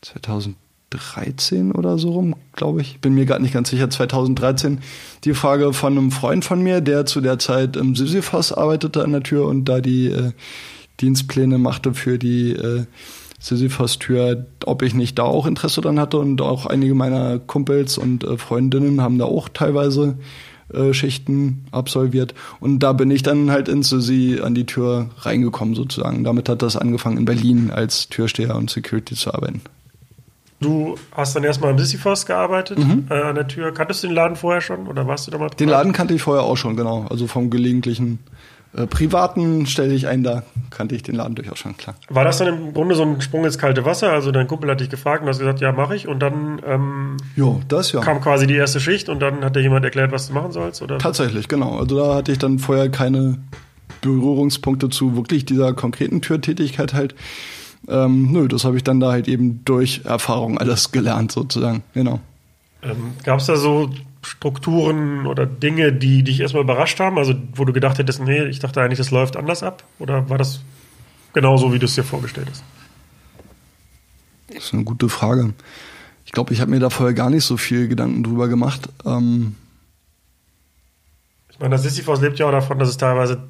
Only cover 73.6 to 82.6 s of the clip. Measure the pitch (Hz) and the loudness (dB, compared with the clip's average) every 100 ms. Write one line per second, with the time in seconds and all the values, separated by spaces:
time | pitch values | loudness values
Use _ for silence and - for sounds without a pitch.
73.6 | _ _ _ _ _ _ _ _ _ - | _ _ _ _ _ _ _ _ _ -14
74.6 | - - 110 117 120 - 104 127 117 104 | -6 -4 -4 -2 -2 0 0 2 0 -4
75.6 | - - - - - _ - - 123 113 | -16 -20 -20 -20 -20 _ -8 -6 -4 -2
76.6 | 127 131 127 - 123 117 123 156 - 120 | 0 2 2 2 0 2 2 2 0 -2
77.6 | - 120 120 120 123 120 113 117 120 120 | 0 0 0 0 0 -2 -2 0 0 2
78.6 | 127 135 - - - 123 120 120 113 104 | 0 -4 -10 -10 -4 0 2 0 -2 -6
79.6 | - _ _ _ _ _ _ _ _ _ | -18 _ _ _ _ _ _ _ _ _
80.6 | _ _ _ _ _ _ _ _ _ _ | _ _ _ _ _ _ _ _ _ _
81.6 | 135 135 135 - 156 139 143 143 151 139 | 0 2 0 -2 0 2 2 2 2 2